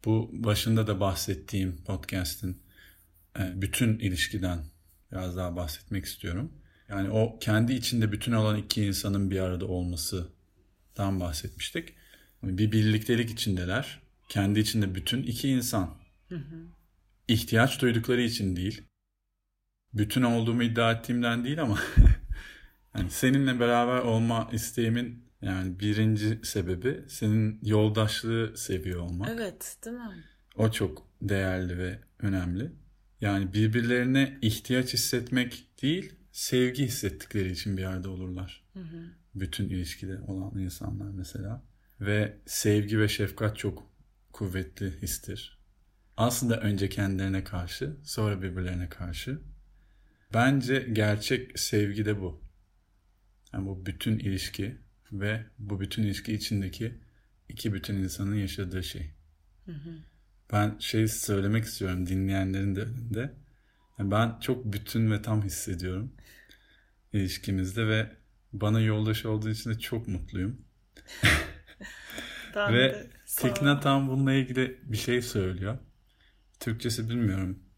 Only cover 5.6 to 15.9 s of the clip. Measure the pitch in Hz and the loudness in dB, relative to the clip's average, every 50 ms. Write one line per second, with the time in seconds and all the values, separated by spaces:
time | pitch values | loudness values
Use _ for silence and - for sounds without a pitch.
5.6 | 87 78 - - - - 104 98 92 - - - - 90 87 92 135 165 - - | -6 -6 -8 -10 -8 -6 -6 -4 -4 -6 -10 -8 -6 -4 -4 -2 -4 -6 -8 -14
6.6 | - - _ _ _ - 104 98 98 98 107 110 113 113 - - - 110 107 110 | -20 -20 _ _ _ -8 -4 -4 -2 2 4 4 4 4 2 -4 0 4 4 4
7.6 | 113 120 131 120 120 - 127 120 110 104 101 104 - 120 117 110 107 107 107 107 | 6 4 2 0 0 0 2 2 2 2 0 -2 0 2 2 4 4 4 2 0
8.6 | 107 - - 110 104 101 98 - - 104 101 98 98 95 95 95 92 90 90 87 | 0 -2 0 0 2 0 0 -2 -2 0 0 2 0 2 0 0 0 0 -2 -2
9.6 | 95 95 92 90 90 90 87 85 - - - 92 85 - - _ _ _ _ _ | -4 -2 -2 -2 -2 -2 -4 -4 -4 -4 -4 -4 -6 -6 -12 _ _ _ _ _
10.6 | _ _ _ _ _ _ _ - 101 98 98 95 87 85 80 - - - - - | _ _ _ _ _ _ _ -2 0 0 0 0 -2 -2 -4 -6 -8 -8 -8 -8
11.6 | - - - 170 170 - - - - - - - - _ _ _ - 101 92 92 | -10 -6 -6 -6 -8 -8 -18 -20 -20 -20 -20 -20 -20 _ _ _ -4 -4 2 2
12.6 | 110 107 110 110 107 107 107 110 110 - 120 117 117 110 110 - - 107 95 90 | 2 4 4 4 4 4 4 2 2 2 2 2 2 -2 -4 -4 -2 -2 0 -2
13.6 | 87 87 95 123 139 - - - - _ _ _ _ _ - 101 98 101 104 107 | -2 -2 -2 -2 -4 -6 -12 -16 -20 _ _ _ _ _ 0 0 2 4 4 4
14.6 | 107 107 - 113 101 95 92 95 - - 117 127 - - 113 - - 139 131 127 | 2 2 2 2 0 0 0 -4 -4 -2 -2 -2 -2 -4 -4 -2 0 2 2 2
15.6 | 117 - - 107 92 85 | 0 0 0 0 0 -2